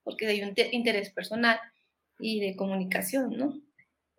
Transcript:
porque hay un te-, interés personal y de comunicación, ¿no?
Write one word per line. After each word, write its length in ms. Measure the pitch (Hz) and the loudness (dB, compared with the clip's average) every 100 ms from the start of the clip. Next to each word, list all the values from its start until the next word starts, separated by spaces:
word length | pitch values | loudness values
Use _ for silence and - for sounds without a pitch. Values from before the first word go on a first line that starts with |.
porque 220 | - - 214 | -10 -4 0
hay 140 | 208 | 0
un 120 | 202 | 0
te-, 160 | 196 220 | 2 2
interés 380 | 247 233 208 202 | 2 2 2 0
personal 480 | - 185 226 233 226 - _ _ _ _ - | -6 -6 2 4 4 0 _ _ _ _ -8
y 180 | 220 214 | -2 0
de 140 | 196 | 0
comunicación, 840 | 190 196 190 185 190 190 269 240 - | -2 -2 0 0 -2 0 0 0 -2
¿no? 240 | 277 - - _ _ _ _ | -2 -4 -14 _ _ _ _